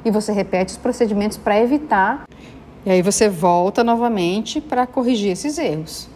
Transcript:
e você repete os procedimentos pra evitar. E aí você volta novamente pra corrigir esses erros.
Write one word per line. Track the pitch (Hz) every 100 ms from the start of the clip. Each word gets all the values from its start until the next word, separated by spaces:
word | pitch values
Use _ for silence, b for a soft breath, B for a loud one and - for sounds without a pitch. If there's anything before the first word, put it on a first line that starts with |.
e | 226
você | 214 208
repete | 202 196 185 185
os | -
procedimentos | 247 240 233 202 208 -
pra | - 208
evitar. | 240 294 302 262 214 269 - B B B B - -
E |
aí | 185
você | 180 196 214
volta | 180 180 175 180 208
novamente | 233 233 240 220 175 196 220 311
pra | 294 254 247
corrigir | 262 240 240 202
esses | 185 285 302
erros. | 262 151 160 - -